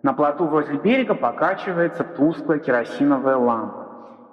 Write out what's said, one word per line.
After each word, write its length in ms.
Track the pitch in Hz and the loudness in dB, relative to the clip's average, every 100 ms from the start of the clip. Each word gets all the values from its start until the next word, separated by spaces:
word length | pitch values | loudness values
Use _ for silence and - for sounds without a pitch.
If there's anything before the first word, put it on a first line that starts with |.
На 100 | 139 | -2
плоту 320 | 127 147 147 170 | 0 0 0 0
возле 320 | 156 143 143 | 0 0 0
берега 380 | 165 262 220 196 | 2 2 0 0
покачивается 880 | 120 - 165 196 - 170 170 165 | -2 0 -2 -2 -4 -2 -2 -2
тусклая 560 | 147 - 147 160 - 151 | -8 2 2 2 0 0
керосиновая 760 | 147 123 117 - 143 139 131 135 | 2 0 0 0 2 4 2 2
лампа. 480 | 120 113 107 - - - - - - | 2 0 -4 -10 -14 -16 -20 -20 -16